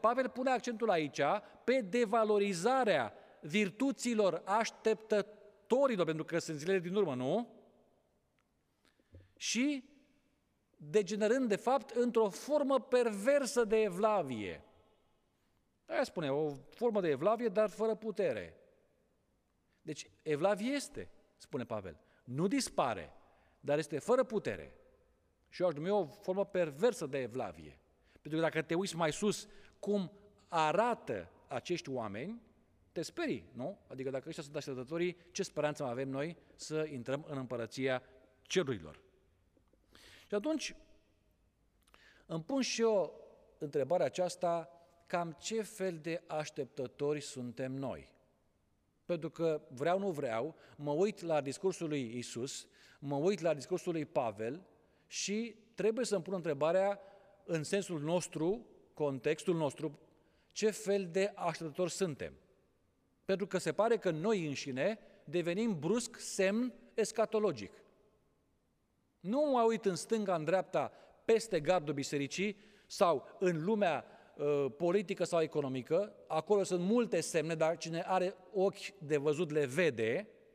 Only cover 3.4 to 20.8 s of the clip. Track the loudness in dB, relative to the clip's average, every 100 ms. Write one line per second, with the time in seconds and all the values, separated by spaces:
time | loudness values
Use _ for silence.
3.4 | -2 0 0 0 -2 0 0 4 2 2
4.4 | 0 0 0 0 0 0 2 0 0 -6
5.4 | -20 -12 0 4 4 4 0 0 -2 -4
6.4 | -4 -6 0 0 0 0 0 0 0 0
7.4 | -2 -10 -20 _ _ _ _ _ _ _
8.4 | _ _ _ _ _ _ _ -20 -20 -10
9.4 | -4 0 0 -2 -8 _ _ _ _ _
10.4 | _ _ _ -20 0 2 2 2 2 4
11.4 | 2 2 2 2 0 0 2 4 2 0
12.4 | 0 2 4 2 2 2 2 0 4 4
13.4 | 4 0 2 4 2 2 2 4 0 -2
14.4 | -4 -8 -14 _ _ _ _ _ _ _
15.4 | _ _ _ _ -6 -2 -2 -2 -2 0
16.4 | -2 -4 -12 -2 0 2 2 2 2 2
17.4 | 0 2 0 0 -2 -2 -4 -2 0 -2
18.4 | -6 -14 _ _ _ _ _ _ _ _
19.4 | _ _ _ _ -14 -12 -14 _ -4 2
20.4 | 2 2 0 -4